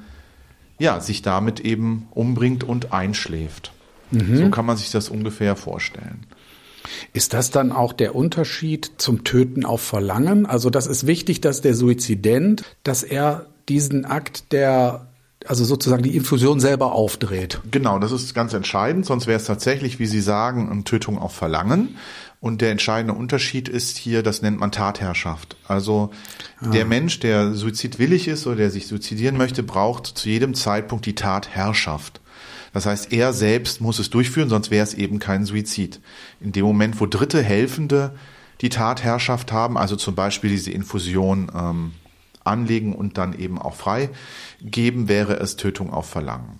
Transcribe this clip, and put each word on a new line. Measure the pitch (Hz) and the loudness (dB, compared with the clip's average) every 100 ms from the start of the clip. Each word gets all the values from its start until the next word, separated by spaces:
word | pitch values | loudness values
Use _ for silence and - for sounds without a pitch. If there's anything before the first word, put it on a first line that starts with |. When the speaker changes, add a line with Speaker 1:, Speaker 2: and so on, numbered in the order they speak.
| - - - - - _ _ - | -12 -20 -20 -20 -20 _ _ 0
Speaker 1:
ja, | 156 95 | 2 2
sich | - 101 | -2 -4
damit | 101 95 110 110 | 0 0 0 -2
eben | 113 110 113 113 110 | -2 0 0 -2 -4
umbringt | - 117 120 123 127 | -2 0 2 2 0
und | 123 123 123 | -2 -4 -2
einschläft. | 95 92 104 - 80 78 - - - _ - - | -2 0 -2 -4 -6 -6 -10 -16 -18 _ -20 -2
Speaker 2:
Mhm. | 117 95 127 | 0 4 4
Speaker 1:
So | 196 | 4
kann | 151 117 | 4 0
man | 113 | -2
sich | - | -2
das | 110 104 | -4 -2
ungefähr | 107 107 107 101 | -4 -6 -2 0
vorstellen. | 98 - - - - - - - - - - - - - - - | 0 -4 -8 -8 -10 -14 -14 -16 -20 -20 -20 -20 -18 -14 -14 -6
Speaker 2:
Ist | - - | -2 0
das | 117 127 | 0 2
dann | 147 127 | 2 2
auch | 131 117 | 2 0
der | - 110 127 | 2 0 2
Unterschied | 160 165 160 - 160 156 - - | 0 0 -2 -2 -4 -4 -6 -4
zum | - 117 | 0 0
Töten | - 127 127 127 | 4 4 4 2
auf | 127 113 | -2 -2
Verlangen? | - 107 98 98 160 208 202 | -2 -2 0 2 4 4 4
Also | 127 120 | 2 2
das | 131 127 | 2 0
ist | 131 131 | 0 0
wichtig, | 170 - 180 | 2 0 0
dass | 156 135 | 0 2
der | 139 117 | 2 6
Suizident, | 123 123 - 101 104 123 190 214 - - | 4 4 0 2 4 4 4 2 -2 -8
dass | - 127 | -4 -2
er | - 139 147 156 - _ - | -2 0 0 0 -8 _ -2
diesen | 143 143 139 | 0 2 0
Akt | 135 139 - - - | -2 -4 -6 -12 -2
der, | 139 135 131 123 123 - _ _ - - | 2 4 6 4 0 -10 _ _ -16 -2
also | 123 | 2
sozusagen | 117 135 123 127 | 2 2 2 2
die | 127 160 | 2 2
Infusion | 131 131 131 147 | 2 4 6 6
selber | 135 135 131 | 4 4 2
aufdreht. | - 107 - 104 95 95 - 110 | 2 0 0 -2 -2 -4 -6 -2
Speaker 1:
Genau, | 135 127 98 | 0 2 2
das | 107 | 0
ist | 123 - | -2 -2
ganz | 120 117 | -2 -2
entscheidend, | 107 - 101 113 175 185 | -2 -2 0 0 0 0
sonst | 123 117 | 0 0
wäre | 110 | 0
es | |
tatsächlich, | 110 104 127 135 135 120 | 0 -2 0 0 -2 -2
wie | 113 | 0
Sie | 107 | 0
sagen, | 98 104 117 123 110 | 2 2 0 0 -2
eine | 101 | -4
Tötung | 98 113 110 104 | 0 0 0 -4
auf | 85 | -6
Verlangen. | - 82 80 95 165 254 - - - - _ | -4 -2 0 2 2 0 -6 -16 -18 -20 _
Und | 117 110 | -6 0
der | 113 | 0
entscheidende | 104 - 110 113 | 2 0 0 0
Unterschied | 104 123 135 - 135 127 | -2 -2 -2 -2 -4 -4
ist | 123 - - | -4 -4 -6
hier, | 120 113 | -2 0
das | 110 104 | 0 0
nennt | 107 101 | 0 0
man | 101 | -2
Tatherrschaft. | 104 98 101 95 85 87 80 - - - | -2 -2 -2 -4 -2 -4 -6 -12 -14 -4
Also | 98 98 104 104 - - - - - | -2 2 0 0 -6 -18 -18 -20 -8
Speaker 2:
Ah. | 117 | 0
Speaker 1:
der | 110 | 2
Mensch, | 110 117 165 - | 2 2 0 0
der | 117 107 104 | 2 4 2
suizidwillig | 104 110 110 123 117 131 180 180 | 0 -4 -4 -6 0 4 4 2
ist | 151 127 | -4 -2
oder | 110 | 0
der | 104 | 0
sich | 98 - | 0 -6
suizidieren | 104 - 107 123 135 | -8 -6 -2 0 2
möchte, | 127 127 | 0 -2
braucht | 113 95 107 123 - | -2 0 0 0 -8
zu | - 107 | -6 -2
jedem | 110 131 | 0 0
Zeitpunkt | 127 110 104 110 113 107 | 0 -2 -2 -2 -6 -4
die | |
Tatherrschaft. | 101 104 95 - 95 101 107 - 76 - - - - - - - | -4 -2 -2 -4 -2 0 0 -2 -4 -10 -18 -20 -20 -20 -20 -8
Das | 101 101 | -4 -2
heißt, | 101 - | -2 -2
er | 117 127 | 2 2
selbst | 107 107 110 - - | 2 2 2 0 -2
muss | 113 117 | -2 -2
es | 104 | 0
durchführen, | 117 123 156 143 | 2 2 2 2
sonst | 107 104 | 2 2
wäre | 104 | 2
es | 104 | 2
eben | - 98 104 | -2 -2 -2
kein | 101 98 | -2 0
Suizid. | 101 107 104 - 90 - - - - - | 0 -2 -4 -4 -6 -8 -20 -20 -20 -10
In | 104 | -4
dem | 98 | 2
Moment, | 101 104 107 107 | 4 4 2 2
wo | 104 | 0
dritte | 98 143 156 | 2 2 2
Helfende | 113 101 131 160 147 143 139 135 - - - - | 4 2 2 0 2 2 2 -4 -18 -20 -20 -4
die | 123 | -2
Tatherrschaft | 120 113 123 120 120 - 123 123 | 2 0 0 0 0 0 -2 -2
haben, | 113 120 123 | 0 2 2
also | 98 | 0
zum | 101 - | -2 -2
Beispiel | 92 98 - 107 | 0 -2 0 0
diese | 101 90 | 0 -2
Infusion, | 90 98 104 87 92 95 95 90 | -6 -4 -4 0 2 2 2 -2
ähm, | 87 87 85 82 82 - _ _ _ | -4 -2 -2 -4 -10 -20 _ _ _
anlegen | - 110 113 113 107 | -2 0 0 0 0
und | 95 98 98 | -4 -4 -2
dann | 92 - | -4 -4
eben | 92 90 | -6 -6
auch | - | -8
freigeben, | - - 113 135 - - - - - 110 113 120 123 107 | -6 -2 -2 -4 -8 -18 -18 -20 -18 -6 0 0 2 2
wäre | 104 104 | 2 2
es | 101 98 - | 0 -4 -4
Tötung | 98 - 90 | -4 -4 -4
auf | 76 - | -6 -6
Verlangen. | 82 71 62 57 | -6 -6 -8 -12